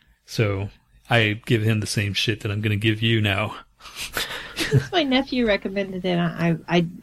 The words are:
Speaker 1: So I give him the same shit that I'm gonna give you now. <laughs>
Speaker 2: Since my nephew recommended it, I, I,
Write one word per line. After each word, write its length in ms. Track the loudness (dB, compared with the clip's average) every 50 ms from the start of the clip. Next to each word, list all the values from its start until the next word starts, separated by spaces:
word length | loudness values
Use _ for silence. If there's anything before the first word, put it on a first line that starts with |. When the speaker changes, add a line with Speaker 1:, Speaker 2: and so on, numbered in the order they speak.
| _ _ _ _ _
Speaker 1:
So 440 | -8 -2 0 0 0 0 -2 -4 -6 -10 -14 _ _ _ -14 _ 2
I 300 | 2 4 4 4 0 -2 -2
give 180 | 0 0 2 2
him 160 | 2 0 0
the 80 | 0 -2
same 260 | -2 0 0 0 0
shit 280 | -2 -2 -2 -2 -2
that 100 | -4 -4
I'm 80 | -4 -2
gonna 160 | 0 0 0
give 260 | 2 2 2 2 2
you 200 | 2 2 2 4
now. 340 | 2 2 0 0 -2 -4 -6 -10 -16 _ _ _ -20 -18 -12 -12 -10 -8
<laughs> 440 | -6 -6 -6 -6 -8 -10 -12 -10 -6 -4
Speaker 2:
Since 340 | -2 2 2 2 2 2
my 120 | 0 0 2
nephew 440 | 2 2 2 0 0 0 0 2 2
recommended 560 | 2 0 0 -4 -4 -4 -4 -4 -4 -4 -2
it, 160 | 0 0 2
I, 380 | 0 0 0 0 2 2 2 0 0 0
I, 180 | 2 2 2 0 -4 -8